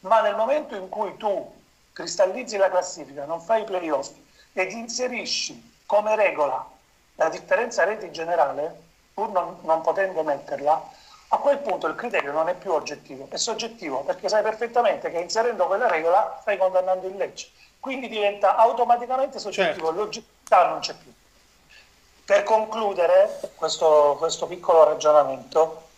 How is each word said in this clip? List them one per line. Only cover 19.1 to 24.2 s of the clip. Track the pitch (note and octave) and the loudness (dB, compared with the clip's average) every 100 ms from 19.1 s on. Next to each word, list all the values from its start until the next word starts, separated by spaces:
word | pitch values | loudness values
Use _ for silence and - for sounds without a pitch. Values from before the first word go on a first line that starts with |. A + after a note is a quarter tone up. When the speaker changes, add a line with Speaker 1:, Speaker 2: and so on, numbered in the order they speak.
| B3+ C#4 G#3+ | -2 -2 -4
Speaker 1:
soggettivo, | G#3 F#3+ F3+ D3 D#3+ | -8 0 0 0 -4
Speaker 2:
Certo. | E3 | -2
Speaker 1:
l'oggettività | G#3+ - - _ - G3+ E3+ | -4 -6 -16 _ 2 4 4
non | C#3+ | 0
c'è | - | -8
più. | D3 - _ _ _ _ _ _ - _ _ _ _ | -10 -18 _ _ _ _ _ _ -20 _ _ _ _
Per | - G3+ | 2 2
concludere | G#3 A3 A3 A3 G#3+ F3+ E3 F3+ D#5 - - | 4 0 0 -4 -4 0 4 6 4 0 -12
questo, | - D#3+ - D#3+ D3+ D3 | -6 -6 0 4 6 6
questo | C#3 | 2